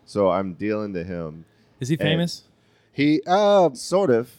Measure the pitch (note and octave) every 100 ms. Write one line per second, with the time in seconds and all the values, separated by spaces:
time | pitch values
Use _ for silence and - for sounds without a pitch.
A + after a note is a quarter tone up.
0 | _ G#2 G2 F2+ F#2+ E2 G#2 G#2+ G#2 F#2
1 | F2 F2 E2 D#2+ D#2+ _ _ _ B2+ D#3+
2 | D3+ D#3+ E3+ - _ _ _ _ _ -
3 | D3 D#3 - F#3 G#3 G3+ E3+ B2 - F3+
4 | D#3 A#2 B2